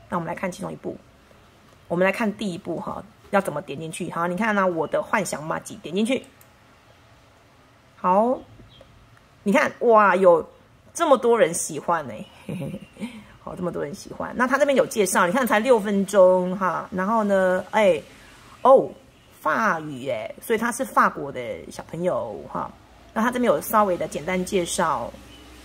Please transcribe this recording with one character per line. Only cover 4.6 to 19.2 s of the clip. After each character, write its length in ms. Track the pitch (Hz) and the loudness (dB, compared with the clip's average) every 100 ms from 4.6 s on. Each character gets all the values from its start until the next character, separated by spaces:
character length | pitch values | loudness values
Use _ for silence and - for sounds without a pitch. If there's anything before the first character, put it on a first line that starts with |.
| 190 | 0
我 180 | 165 | 0
的 160 | 147 156 | -2 -4
幻 240 | 147 226 | -2 -2
想 220 | 170 147 156 | -2 -6 -8
Maggie， 320 | 165 - - | -8 -10 -16
点 160 | - | -8
进 100 | 180 | -4
去。 200 | 226 262 - _ - _ _ _ _ _ _ _ _ _ _ _ _ _ _ _ | -2 -2 -6 _ -20 _ _ _ _ _ _ _ _ _ _ _ _ _ _ _
好， 420 | 190 190 233 262 - - - - - - - - _ _ | 2 2 2 -2 -8 -20 -20 -20 -20 -20 -20 -20 _ _
你 80 | 202 | 0
看， 180 | 240 285 - | 2 2 0
哇， 360 | 240 220 202 185 | 4 6 6 6
有 280 | 185 165 - - _ _ - | 6 6 2 -14 _ _ -14
这 140 | - 330 | -2 4
么 100 | 262 | 4
多 220 | 240 233 | 6 4
人 160 | 165 | 4
喜 240 | 170 - 147 | 2 -6 -8
欢 260 | - 170 135 | -2 -4 -4
欸， 200 | 107 - - - | -12 -16 -18 -12
<laughs> 320 | 185 180 - - - 233 226 208 - | -10 -10 -12 -16 -16 -16 -16 -20 -18
好， 100 | - | -14
这 80 | - | -8
么 80 | 175 | -6
多 120 | 170 | -6
人 120 | 151 | -8
喜 180 | - - | -10 -16
欢。 200 | - 160 - | -12 -8 -2
那 80 | 247 | 0
他 120 | 269 | 2
这 80 | 285 | 2
边 100 | 262 | 2
有 80 | |
介 220 | - 226 190 | 2 2 0
绍， 180 | 220 175 | 2 2
你 60 | |
看 140 | 233 240 | 2 2
才 140 | 214 | 0
六 180 | 240 233 | 4 2
分 260 | 202 196 | 2 -2
钟 520 | 196 208 185 185 180 185 | 2 6 8 6 2 -2
哈， 300 | 185 156 - | -2 -4 -6
然 160 | 185 190 | -4 -2
后 160 | 226 | 0
呢， 400 | 202 196 185 185 - | 2 2 2 0 -2
哎， 300 | 208 202 156 - - - - - - | 2 4 2 -4 -20 -20 -20 -20 0
哦， 280 | 247 269 175 - - _ | 6 6 4 -8 -20 _